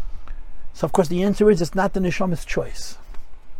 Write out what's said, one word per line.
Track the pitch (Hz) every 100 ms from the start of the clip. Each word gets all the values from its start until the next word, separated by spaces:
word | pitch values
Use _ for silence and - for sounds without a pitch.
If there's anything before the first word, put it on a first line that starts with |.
| - - - - - - -
So, | - 131
of |
course, | - 156
the | 175
answer | 196 196 208
is | 185
it's | 170 190
not | 190
the | 196
Neshama's | 185 - 185 170 -
choice. | - - - - - - - - - - -